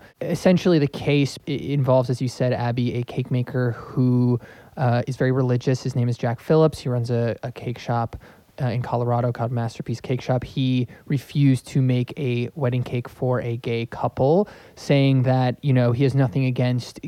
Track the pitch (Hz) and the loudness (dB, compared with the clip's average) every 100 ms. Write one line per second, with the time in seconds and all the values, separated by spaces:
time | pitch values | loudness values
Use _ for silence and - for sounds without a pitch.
0 | - - - 170 185 180 190 170 139 - | -4 -10 -6 0 4 4 4 4 2 -2
1 | - 143 135 - - 143 - 143 131 131 | 0 2 0 -4 -8 -6 -2 0 2 2
2 | 127 123 127 - 127 123 120 120 120 120 | 2 -2 -4 -2 -2 0 -2 -2 -2 -2
3 | 120 - 127 127 120 127 123 113 - - | -6 -6 -2 -2 -2 -2 -2 -4 -6 0
4 | 127 123 123 120 - - - - 127 120 | 2 4 2 0 -4 -20 -14 -2 0 0
5 | 131 131 131 131 127 123 135 127 131 123 | -2 0 0 2 2 0 0 -2 -2 -2
6 | 120 117 123 120 - 160 156 - 131 123 | -2 -2 -4 -2 2 4 4 2 -4 -2
7 | 120 120 117 - 127 - 120 120 - 117 | 0 0 -2 -4 -8 -8 -8 -8 -4 -2
8 | 117 - - - _ - 127 113 123 120 | -4 -8 -18 -20 _ -6 -2 -2 -2 -2
9 | 120 120 123 120 117 120 113 - - 113 | 0 0 0 -2 -4 -2 -4 -6 -8 -6
10 | - 127 - 127 - - 131 127 123 - | -4 -4 -2 -2 -2 -2 0 0 -2 -8
11 | - 139 - 151 139 131 - 139 127 123 | -4 -4 -2 2 4 4 0 0 2 2
12 | 123 - 135 120 120 - 123 123 123 123 | -2 -4 -2 -2 -4 -2 -2 0 -2 -4
13 | - - 127 123 120 117 127 117 117 - | -6 -4 -2 -2 -2 -4 -4 -4 -4 -4
14 | 120 - 135 170 208 - - - - 143 | -4 0 2 4 0 -6 -20 -8 0 2
15 | 139 135 127 131 127 123 143 127 120 120 | 4 4 2 2 0 0 0 2 2 2
16 | 135 135 131 139 131 127 123 123 - - | 2 2 2 0 0 0 0 -2 -4 -12